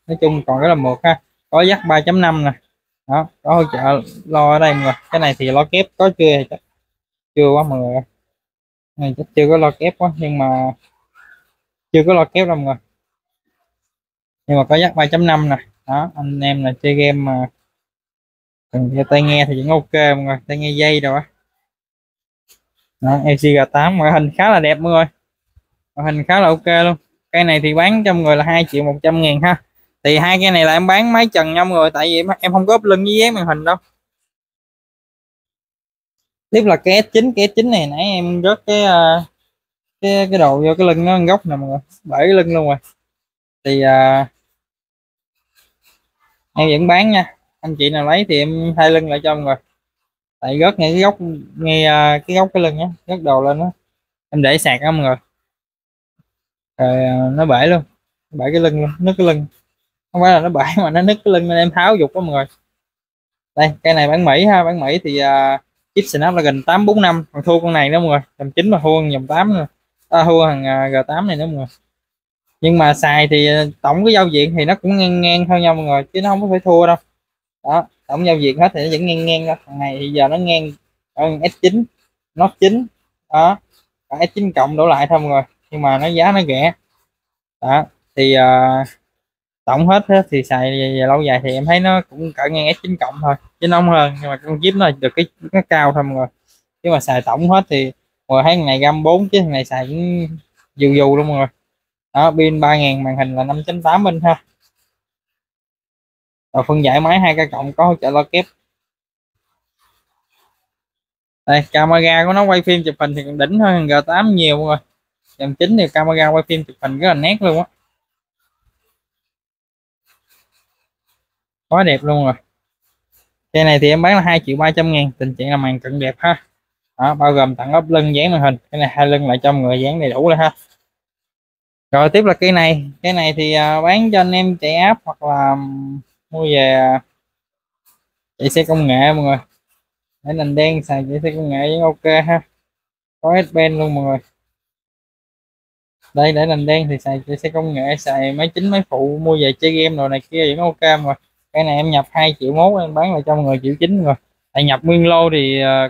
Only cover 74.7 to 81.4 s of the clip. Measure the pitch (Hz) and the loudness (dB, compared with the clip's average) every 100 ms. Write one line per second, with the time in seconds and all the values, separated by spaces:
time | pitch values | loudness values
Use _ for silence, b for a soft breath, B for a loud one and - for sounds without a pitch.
74.7 | 196 185 196 185 180 175 175 175 180 170 | -2 0 0 0 0 0 0 0 2 2
75.7 | 160 151 139 135 190 202 196 202 185 180 | 0 -2 -2 -2 -4 -2 -2 -2 -2 2
76.7 | 170 170 170 - _ _ _ _ _ 139 | 4 4 0 -4 _ _ _ _ _ -4
77.7 | 165 160 _ - 143 175 160 139 135 180 | -4 -4 _ -10 -4 0 0 0 2 0
78.7 | 156 156 156 175 165 165 160 160 156 - | 0 -4 -2 -2 -4 -2 -2 -4 -8 -10
79.7 | 143 139 135 143 147 139 165 180 165 156 | -10 -8 -8 -6 0 0 0 -2 -2 -4
80.7 | 143 _ _ _ - 160 156 | -12 _ _ _ -6 -4 -2